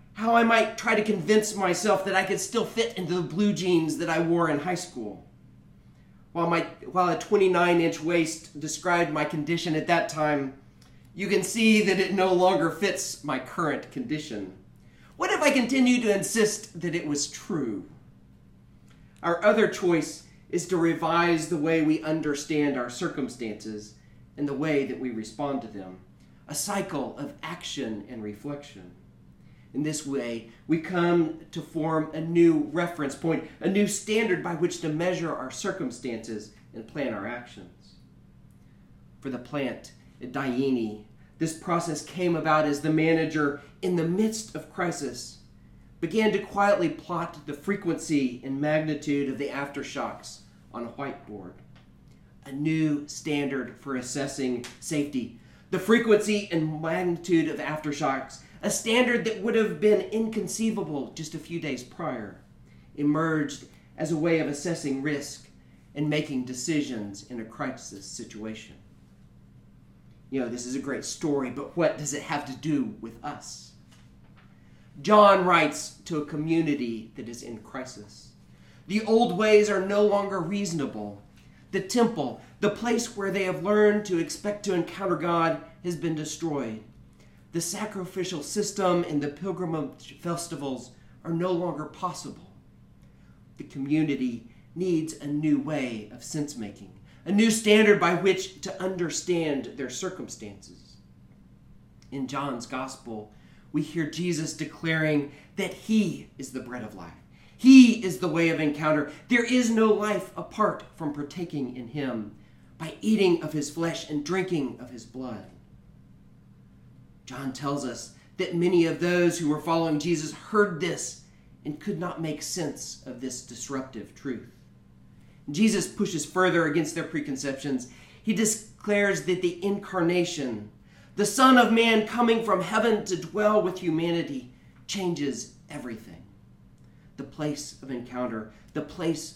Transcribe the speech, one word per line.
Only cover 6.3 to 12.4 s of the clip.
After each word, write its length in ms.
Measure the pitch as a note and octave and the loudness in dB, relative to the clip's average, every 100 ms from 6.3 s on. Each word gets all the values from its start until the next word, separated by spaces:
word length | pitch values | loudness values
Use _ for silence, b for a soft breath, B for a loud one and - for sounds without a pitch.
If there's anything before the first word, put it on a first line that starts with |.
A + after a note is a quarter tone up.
While 180 | - E3 | -2 0
my, 120 | E3+ - - - | 0 -2 -10 -4
while 200 | F#3 F3+ | 0 2
a 100 | D#3+ | 0
twenty-nine 640 | - G3+ F#3+ F3 F3 E3+ | 2 4 6 6 4 4
inch 200 | E3 D3+ | 2 0
waist 560 | D#3 E3+ D#3 - - C#3+ | 0 2 0 -4 -14 -10
described 540 | D3+ - F3+ E3+ D#3+ | -8 -4 0 2 2
my 140 | D#3 D3+ | 0 -2
condition 500 | D#3+ D3+ E3 F3 D#3 | -2 -2 -2 0 -2
at 120 | D3+ | 2
that 200 | E3+ - | 2 0
time, 460 | D3+ D3+ C#3+ C3+ - b b b b b | 0 0 0 -2 -10 b b b b b
you 140 | E3+ F#3+ | -8 0
can 160 | F#3+ | 0
see 400 | F3+ A#3 A3 G#3+ | 0 4 6 6
that 160 | G3 F#3 | 6 2
it 140 | F#3 | 2
no 200 | F#3+ F#3 | 2 4
longer 380 | F3 | 6